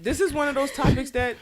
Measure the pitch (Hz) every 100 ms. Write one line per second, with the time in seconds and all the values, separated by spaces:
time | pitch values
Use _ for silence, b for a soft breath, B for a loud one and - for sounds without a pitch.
0 | 170 294 381 294 294 269 277 - 277 247
1 | 269 247 247 220